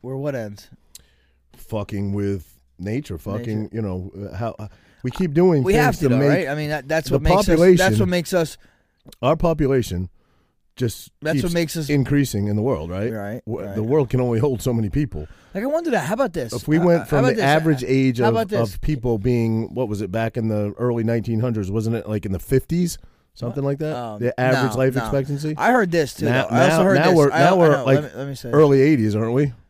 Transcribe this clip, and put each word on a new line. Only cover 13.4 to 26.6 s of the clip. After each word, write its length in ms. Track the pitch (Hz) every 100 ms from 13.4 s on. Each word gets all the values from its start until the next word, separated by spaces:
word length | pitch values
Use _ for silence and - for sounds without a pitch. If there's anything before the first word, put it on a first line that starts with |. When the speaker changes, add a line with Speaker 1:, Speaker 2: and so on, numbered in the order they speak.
| -
Speaker 2:
W-, 200 | 110 101
Speaker 1:
right. 100 | 98
Speaker 2:
the 80 |
world 260 | 110 151 135
can 120 | 127
only 180 | 123 113
hold 220 | 143 123
so 120 | 131
many 160 | 117 107
people. 380 | 139 135 78 76 - _
Speaker 1:
Like, 100 | 185
I 40 | 247
wonder 240 | 311 339
that. 140 | 220 143
How 80 |
about 180 | 226 254
this? 200 | 165 117
Speaker 2:
If 140 | 120 -
we 100 | 156
Speaker 1:
Uh, 60 | 175
Speaker 2:
went 160 | 170
Speaker 1:
uh, 40 | -
Speaker 2:
from 120 | 147
Speaker 1:
how 40 |
Speaker 2:
the 40 | 135
Speaker 1:
about 60 | 113
this? 80 |
Speaker 2:
average 400 | 135 156 160 139
age 360 | 123 135 131 120
Speaker 1:
How 100 | 117
Speaker 2:
of, 60 | 113
Speaker 1:
about 120 | 113
this? 240 | 208 113 -
Speaker 2:
of 60 |
people 360 | - 147 123 113
being, 560 | 113 120 113 110 113 -
what 140 | 120
was 120 | 101
it, 100 | 104
back 260 | 107 113 123
in 100 | 110
the 260 | 104 104 101
early 260 | 123 117
nineteen 380 | 113 117 113 110
hundreds, 280 | 123 110 95
wasn't 280 | 107 110 113
it, 100 | -
like, 180 | 107 101
in 60 |
the 80 | 95
fifties? 580 | - 135 - 170 175 - - _ _
Something 300 | - 120 127
Speaker 1:
What? 80 | 139
Speaker 2:
like 80 | 143
that? 160 | 156 123
Speaker 1:
Um, 240 | 117 104
Speaker 2:
The 180 | 120 -
average 340 | 127 131 120
Speaker 1:
no, 40 | 110
Speaker 2:
life 160 | 131 131
Speaker 1:
no. 60 |
Speaker 2:
expectancy? 540 | 110 139 135 143 151 151
Speaker 1:
I 140 | 170
heard 200 | 247 190
this, 220 | 170 143
too, 120 | - -
Speaker 2:
Now, 220 | 127 -
Speaker 1:
though. 80 |
I 80 | 127